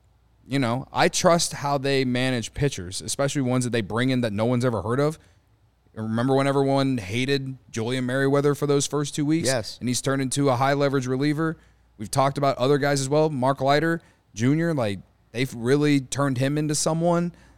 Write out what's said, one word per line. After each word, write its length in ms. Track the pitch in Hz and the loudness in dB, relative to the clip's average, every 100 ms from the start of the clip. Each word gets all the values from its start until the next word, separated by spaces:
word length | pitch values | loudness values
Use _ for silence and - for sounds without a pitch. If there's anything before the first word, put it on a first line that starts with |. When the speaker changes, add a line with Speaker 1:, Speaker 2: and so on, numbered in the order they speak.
| _ _ _ _ - | _ _ _ _ -6
Speaker 1:
you 100 | 135 | -2
know, 280 | 123 123 120 | 0 -2 -4
I 160 | - 165 | 0 0
trust 420 | - 180 170 - | 2 4 4 0
how 240 | 151 143 143 | -4 -4 -2
they 280 | 135 139 131 | 0 0 2
manage 480 | 123 131 123 107 | 0 0 -2 -4
pitchers, 480 | - 143 - 90 92 | -2 -2 -2 -10 -10
especially 400 | 78 - 139 147 | -8 -2 -2 0
ones 240 | 127 127 123 | 0 0 0
that 60 | |
they 100 | 117 | -2
bring 280 | 98 107 127 | -2 0 0
in 100 | 127 | 2
that 100 | 120 | 0
no 140 | 101 113 | 0 0
one's 180 | 123 | 2
ever 180 | 127 110 | 0 -2
heard 180 | 92 123 | -2 0
of. 200 | 147 160 - _ _ _ _ _ _ | 0 -2 -14 _ _ _ _ _ _
Remember 420 | - 110 113 127 135 | -10 -4 0 2 2
when 120 | 139 | 2
everyone 500 | 139 139 139 135 127 | 2 2 2 2 -2
hated 580 | 92 113 131 139 135 131 _ | -4 -4 0 -2 -2 -12 _
Julian 360 | 117 113 131 127 | -6 -4 -2 -2
Merriweather 500 | 131 139 139 143 139 | 0 2 4 2 2
for 100 | 147 | 2
those 200 | 143 139 | 0 0
first 260 | 143 143 - | -2 -4 -2
two 100 | 147 | 0
weeks? 220 | 160 165 | 0 0
Speaker 2:
Yes. 300 | 131 107 - | -2 -4 -6
Speaker 1:
And 100 | 120 | -4
he's 120 | 123 | -2
turned 200 | - 135 | -2 -2
into 280 | 135 139 143 | -2 0 2
a 60 | 123 | 2
high-leverage 500 | 139 143 143 139 127 | 2 2 2 0 -2
reliever. 500 | 131 147 147 160 160 _ _ _ - | -2 0 0 -2 -6 _ _ _ -14
We've 120 | 104 | -6
talked 260 | 139 135 139 | 0 0 2
about 200 | 139 127 | 0 2
other 200 | 127 147 | 2 2
guys 240 | 143 143 | 2 0
as 80 | 131 | 0
well. 200 | 147 156 | 0 0
Mark 300 | 143 127 139 | 0 0 0
Leiter 420 | 135 147 165 165 - _ _ | 2 2 2 -2 -6 _ _
Junior, 400 | 101 123 151 170 | -2 2 2 0
like, 260 | 151 110 98 - _ _ | 0 -2 -4 -10 _ _
they've 200 | 117 131 | -6 -6
really 460 | 120 117 143 147 143 | -4 0 2 4 2
turned 380 | 127 - 143 123 | 0 -4 -2 0
him 200 | 135 147 | 0 0
into 180 | 151 151 | -2 -2
someone. 580 | 165 160 170 170 175 - - | -2 0 2 2 0 -6 -20